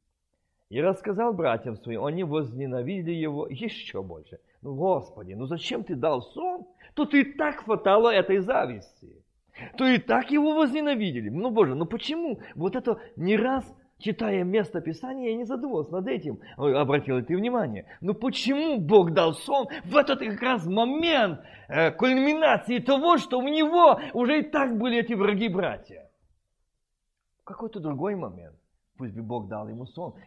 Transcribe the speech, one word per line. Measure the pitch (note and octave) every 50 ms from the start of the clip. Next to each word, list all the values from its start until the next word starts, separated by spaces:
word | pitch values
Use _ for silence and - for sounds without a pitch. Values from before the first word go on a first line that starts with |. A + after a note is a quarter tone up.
| _ _ _ _ _ _ _ _ _ _ _ _ _ -
И | G#2+ C3
рассказал | D#3+ F#3+ F#3+ F#3+ - G#3+ F#3+ G3+ A#3 A#3+
братьям | G#3+ F3 D#3+ B2+ A2+ A2 - B2 A2
своим. | - - A#2 A2+ G2 B2
Они | D3 D#3+ F#3
возненавидели | F#3 C#3+ D3 D#3 C#3+ A#2 A#2 C3 C#3 C3 B2+ B2 A#2+ D3+ G3+ F#3+ E3 E3+
его | E3+ E3 D#3 D3+ C#3+ D3 - -
еще | B2+ C3 A#3 G#3 - - - - - G2
больше. | F#2+ F2+ E2 D#2 D2 - - - _ _ _ _
Ну, | - C#3+ C3+
Господи, | C3+ F3+ F#3+ F3+ C3+ - - - A2 G2 F2+ F#2+
ну | A2 C3+
зачем | C3+ E3+ D#3+ - - - A#3
ты | G3+ - E3+
дал | B2 C#3+ D#3+ D3 D#3+
сон? | - - - - E4+ F#4 F4+ F4 - - _ _ - - -
Тут | D4+ D4 D4 D4
и | C#4 C4+
так | C#4 - - D4+ D4+ C#4+ -
хватало | - G#3+ G#3+ - - G3 G3 A3 A#3 A#3+
этой | A3 F#3+ F3+ - F#3+ G3+
зависти. | F#3 G#3+ C4+ - F3 B2 A#2+ G2 - _ _ _ - - - _ _ _ _ _ _ _ _ - - - -
То | - C4
и | B3+ B3 F3+
так | - - A3 B3 A#3+ B3
его | C#4+ D4+ D4 D#4 D4+
возненавидели. | D#4+ D#4 B3 C4+ D#4 D4+ D4 C#4 G#3+ G#3+ F3+ B2+ A#2+ G#2+ G2+
Ну, | A2+ E3+ A3+ B3+
Боже, | G#3+ A3+ F#3 C3 C3
ну | D3 E3+
почему? | D3 A3+ A#3+ - - D#4 E4+ E4+ D4 G3+ - - - -
Вот | C3+ E3 G3+ B3
это | B3+ - A#3+ A3 - - - -
не | - D#3+ F#3+ A3
раз, | G#3+ A#3 C4 C4+ C4 - - - _ _ _ _ -
читая | - G#3+ E3+ - A3+ G#3+ G3 F#3+
место | F3+ F3+ G3+ A3 G3 - - E3+
Писания, | D#3+ E3 D#3+ - C4 B3+ C4 C4 B3 A3+
я | A3+
не | A#3 B3
задумывался | G#3 C#4 A#3 C4+ C4+ A3+ D#3+ C#3+ -
над | E3 F#3 F#3 C4
этим. | B3+ F#3+ D3+ C#3+ A2 - - - -
Ой, | - C#3 C#3+ C3
обратил | C#3+ D3 B2+ C#3+ C#3+ - C3+ C3 B2+
ли |
ты | A#2 - E3+
внимание? | F#3 G#3+ A#3+ B3 A#3 F#3 B2 G#2 F#2+ - - - -
Ну | E3 F#3+ G#3
почему | G#3+ A#3 C4 - - - A#3+ C#4 D4 D#4+ D#4+ D4 G#3+
Бог | D#3 D3 A3 G3+ F3 E3
дал | D#3 F#3 E3+ D#3+ D3
сон | - - - C#4+ C4+ A3+ - D#4+ D#4 -
в | F3 A#3
этот | D4 C#4 - C4+ -
как | - A3 G3 -
раз | A#3+ B3+ B3+ G3 D#3+
момент, | F3 F#3+ A3 A#3 B3+ C#4 D#4 E4+ E4+ D#4 C4 G#3+ F3+ D3 - - - - - - -
э, | C#3+ D#3 E3 D3+
кульминации | D#3+ - A#3+ B3+ C4 C4 C4+ D4 D4+ D#4 D#4+ C#4 A3+ F#3 - - B3 A#3+
того, | - C4 C#4 C4+ D#4 F4 E4+ C#4
что | - - B3+ B3+
у | B3+ C#4+
него | D4+ D#4+ D#4 D4+ E4+ F4 E4+ D4 G#3 - - -
уже | - A#3 B3 B3 D4+ D4+
и |
так | D4+ - - D4 C#4 B3 A#3
были | G3+ A#3 B3+ A#3+ A#3
эти | A#3 A#3+ A#3+
враги-братья? | F#3+ G3+ G3+ G#3 F#3+ A#3 G#3+ E3+ F#3+ F3+ C3+ G#2 - - - F#2 D#2 C2+ _ _ _ _ _ _ _ _ _ _ _ _ _ _ _ _ _ _ _ _ _ _ _ _ _ _ _
В | -
какой-то | - G3 - A3+ A3 - G3
другой | D#3 D3+ C#3 C3 E3 G3+ G3+
момент. | F#3 C#3 G2+ F2 F2+ E2+ D2+ - _ _ _ _ _ _ _ _
Пусть | - C3 A2 G2
бы | A2+
Бог | A2+ G#2+ B2 A#2 G2+ F#2+
дал | A2 G#2 G#2+ G#2+
ему | A2 A#2 B2+
сон, | - - E3+ F3+ D3 - - -